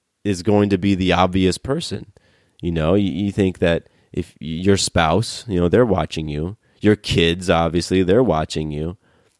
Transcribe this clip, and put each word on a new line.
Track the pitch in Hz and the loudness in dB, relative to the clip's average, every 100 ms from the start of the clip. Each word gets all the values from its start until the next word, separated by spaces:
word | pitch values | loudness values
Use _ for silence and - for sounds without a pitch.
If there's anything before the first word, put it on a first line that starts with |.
| _ _ 101 | _ _ -6
is | 90 | -4
going | 98 104 101 | 2 2 2
to | 95 | 2
be | 101 92 | 0 0
the | 92 | 2
obvious | 87 92 95 92 87 | 2 2 2 0 0
person. | - 156 - - - _ _ _ _ _ | -6 -6 -8 -12 -14 _ _ _ _ _
You | 87 | -6
know, | 82 78 101 | -2 2 2
you, | 98 | 0
you | 82 101 | -2 -2
think | 101 95 87 | 0 0 0
that | 87 82 - _ _ | 0 -2 -6 _ _
if | - - - | -10 -10 -10
your | 78 80 92 98 | -10 -2 2 2
spouse, | - 92 80 92 117 - - | 2 0 2 2 -2 -8 -4
you | 90 | 0
know, | 87 | 2
they're | 98 123 | 2 2
watching | 90 78 - 78 | 0 -2 -6 -8
you. | 73 85 107 _ _ | -6 -8 -10 _ _
Your | 104 104 | 2 2
kids, | - - 85 87 90 | 0 0 2 0 0
obviously, | 82 82 85 - 92 | 2 2 -2 0 0
they're | 87 107 | 2 2
watching | 120 78 80 80 76 | 2 0 -2 -6 -6
you. | 73 82 - _ _ _ | -6 -8 -10 _ _ _